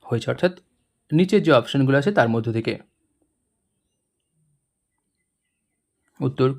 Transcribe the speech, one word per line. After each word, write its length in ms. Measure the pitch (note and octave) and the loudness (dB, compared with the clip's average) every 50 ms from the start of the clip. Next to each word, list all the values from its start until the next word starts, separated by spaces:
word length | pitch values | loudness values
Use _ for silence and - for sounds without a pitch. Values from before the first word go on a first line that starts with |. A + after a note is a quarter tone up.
হয়েছে, 300 | _ - B2 A2+ - A#2+ | _ -6 -6 -4 -4 -6
অর্থাৎ 280 | B2 - - F#3 F3+ - _ _ _ _ _ _ _ _ _ _ | -4 -2 -2 -2 -2 -6 _ _ _ _ _ _ _ _ _ _
নিচের 320 | D3+ D#3+ F#3 F#3 A3 G3+ D#3 | 0 0 2 4 2 2 4
যে 80 | D#3+ | 4
অপশনগুলো 460 | C#3+ A#2+ A2 - - C#3 C3+ C3 C3+ | 4 4 2 0 -2 0 2 2 2
আছে 140 | C#3 C#3 G3+ | 2 0 0
তার 180 | G#3 A#2+ A#2 A#2 | 2 2 2 2
মধ্য 240 | A2+ A#2 A2 A#2 A2 | 0 -2 -2 -2 -4
থেকে? 260 | A#2 A2 B2 G2+ - - _ _ _ _ _ _ _ _ _ _ _ _ _ _ _ _ _ _ _ _ _ _ _ _ _ _ _ _ _ _ D#3+ _ _ D3 _ _ _ _ _ _ _ _ _ _ _ _ _ _ _ _ _ _ _ _ _ _ _ _ _ _ _ _ _ _ _ _ _ | -4 -4 -4 -8 -8 -12 _ _ _ _ _ _ _ _ _ _ _ _ _ _ _ _ _ _ _ _ _ _ _ _ _ _ _ _ _ _ _ _ _ _ _ _ _ _ _ _ _ _ _ _ _ _ _ _ _ _ _ _ _ _ _ _ _ _ _ _ _ _ _ _ _ _ _
উত্তর 340 | C#3 C3 C3+ - C3 C3 C3+ | -6 -6 -2 0 -2 -2 -2